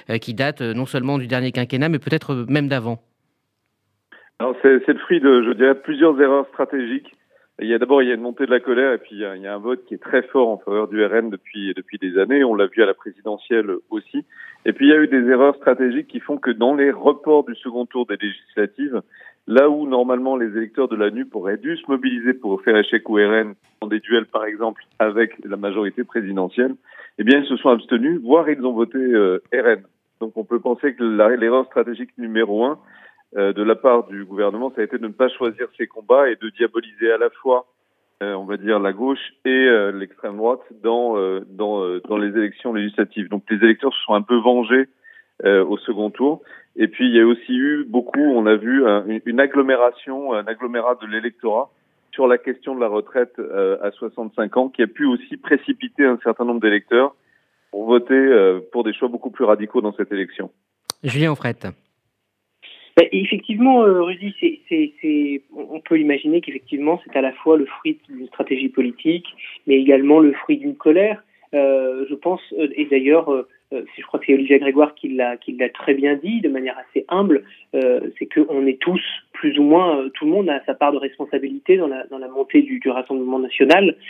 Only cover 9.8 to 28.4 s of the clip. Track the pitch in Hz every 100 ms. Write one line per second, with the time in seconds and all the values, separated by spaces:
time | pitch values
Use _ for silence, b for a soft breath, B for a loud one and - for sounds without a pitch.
9.8 | - - - 131 123 135 117 104 - 104
10.8 | 104 107 101 113 113 98 - 104 98 92
11.8 | - 104 92 92 101 143 127 104 98 -
12.8 | 101 98 104 95 107 104 - 117 104 90
13.8 | - 110 - 143 - B B B - -
14.8 | 143 151 151 131 120 127 139 139 - 127
15.8 | 127 127 156 120 - 147 127 113 120 143
16.8 | 139 - 135 147 156 151 127 113 127 120
17.8 | 120 127 117 101 104 90 _ 110 101 -
18.8 | 143 117 - b b b - 117 147 147
19.8 | 143 127 123 123 131 131 117 107 110 -
20.8 | 127 110 104 110 135 107 92 104 131 165
21.8 | - 135 131 123 120 127 104 95 - 107
22.8 | 104 113 - 107 104 110 107 98 _ -
23.8 | 107 107 - 117 110 110 107 107 113 107
24.8 | - - 110 104 110 - 101 98 101 98
25.8 | 101 - 120 120 98 95 90 - 131 131
26.8 | _ B B B 107 143 139 123 139 117
27.8 | - 117 139 - 117 160